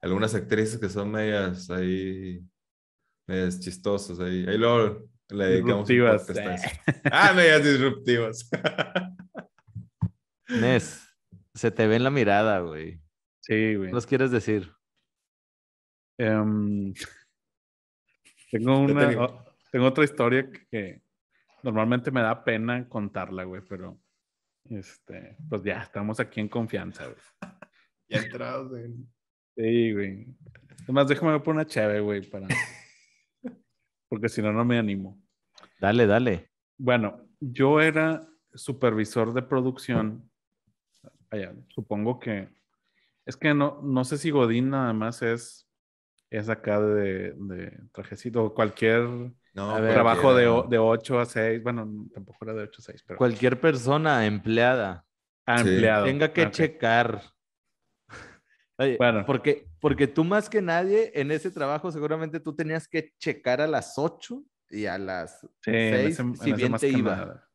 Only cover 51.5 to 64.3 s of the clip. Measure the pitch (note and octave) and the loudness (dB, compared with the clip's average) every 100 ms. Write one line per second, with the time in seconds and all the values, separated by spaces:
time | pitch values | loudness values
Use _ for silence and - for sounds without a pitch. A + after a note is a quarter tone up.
51.5 | A2+ A#2 A#2+ G#2+ G#2+ A2+ - G2 - A2 | -2 -4 -6 -8 -12 -14 -16 -18 -16 -12
52.5 | A2 G#2 - - G#2 _ F2+ B2 G#2+ B2 | -10 -12 -16 -20 -20 _ -2 0 2 0
53.5 | B2+ D#3+ C3+ A#2+ D3 D#3+ C3 G#2+ G#2 G2+ | 4 2 2 0 2 2 2 2 0 0
54.5 | A2+ A#2+ B2+ G2+ E2+ _ _ _ _ - | 4 4 2 -2 -8 _ _ _ _ 0
55.5 | A#2+ A2 F#2 A2+ G#2+ G2+ C#3 D#3 D#3 E3 | 2 4 4 4 4 2 2 0 2 0
56.5 | - D#3+ - A2+ A#2 A#2 G#2 - _ _ | 2 -2 0 2 2 2 -2 -10 _ _
57.5 | _ _ _ _ _ _ - - - _ | _ _ _ _ _ _ -20 -20 -20 _
58.5 | _ _ - C3+ A#2+ B2 A2 G2+ B2+ D3 | _ _ -2 -2 4 4 4 0 0 0
59.5 | C#3 - - D3+ C3 C#3+ D3 E3 G#3 G#3 | 0 -4 -2 0 2 2 2 2 0 0
60.5 | G#3+ F3+ E3+ F#3 G#3 A3+ D3 C#3+ D3+ F#3 | -2 0 0 2 2 0 -2 -2 -2 -4
61.5 | F3 C#3 D3 F3+ D#3 D3 D#3+ D#3+ D#3+ D3+ | -4 -4 -4 -6 -6 -4 -4 -6 -8 -10
62.5 | D3+ D#3 D#3+ - E3 D#3 _ E3 A#2+ B2+ | -6 -4 -4 -4 -6 -6 _ -8 -4 -2
63.5 | B2+ D#3 C#3 - - D#3+ E3+ - | 0 0 -2 -4 -4 -4 -4 -14